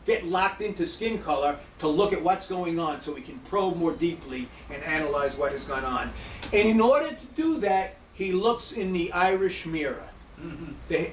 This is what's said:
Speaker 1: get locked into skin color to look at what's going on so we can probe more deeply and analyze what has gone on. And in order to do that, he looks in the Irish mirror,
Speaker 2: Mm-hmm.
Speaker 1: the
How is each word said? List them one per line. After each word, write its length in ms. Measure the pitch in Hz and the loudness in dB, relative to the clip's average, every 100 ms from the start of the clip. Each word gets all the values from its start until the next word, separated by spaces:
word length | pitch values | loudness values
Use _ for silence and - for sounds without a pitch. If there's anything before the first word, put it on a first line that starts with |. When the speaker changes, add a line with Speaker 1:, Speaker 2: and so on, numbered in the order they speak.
| - | 0
Speaker 1:
get 220 | - 170 | 0 2
locked 340 | 180 190 - | 2 2 0
into 240 | 208 185 165 | -6 -2 -4
skin 320 | - 226 214 | -2 -4 -2
color 340 | - 143 147 143 - - | 0 0 0 -2 -8 -4
to 80 | 156 | 0
look 260 | 151 202 | 2 2
at 80 | 175 | 2
what's 260 | 165 190 - | 2 0 0
going 320 | 185 175 165 | -4 -2 -2
on 220 | 160 143 | -2 -4
so 120 | - | -8
we 80 | 143 | -10
can 180 | 127 135 | -12 -16
probe 380 | - 202 190 170 | -2 0 2 2
more 160 | 165 | 0
deeply 540 | 151 170 165 135 127 123 - - | 2 0 -2 -8 -8 -8 -12 -12
and 140 | 143 | -10
analyze 520 | 151 160 151 143 139 127 | -4 -2 0 0 0 0
what 180 | 139 | -2
has 100 | 139 | -2
gone 200 | 135 135 | -4 -4
on. 280 | 135 123 120 - - - - | -2 -2 -4 -8 -12 -12 2
And 160 | 208 214 | 4 6
in 100 | 220 | 6
order 300 | 233 285 302 | 8 6 4
to 160 | 277 - - | -6 -10 0
do 240 | 320 285 | 0 2
that, 340 | 202 190 190 - - | 2 2 2 -8 -20
he 200 | - 190 | -6 0
looks 400 | 185 226 233 - | 2 2 2 -4
in 180 | 233 190 | -4 -2
the 220 | 185 170 | 0 0
Irish 520 | 175 185 190 190 - 165 | 2 4 4 2 -2 -6
mirror, 380 | 160 139 120 - - - - | -2 -2 -4 -10 -18 -20 -16
Speaker 2:
Mm-hmm. 300 | 165 156 165 - - | -14 -12 -12 -12 -2
Speaker 1:
the 240 | 165 165 | 0 0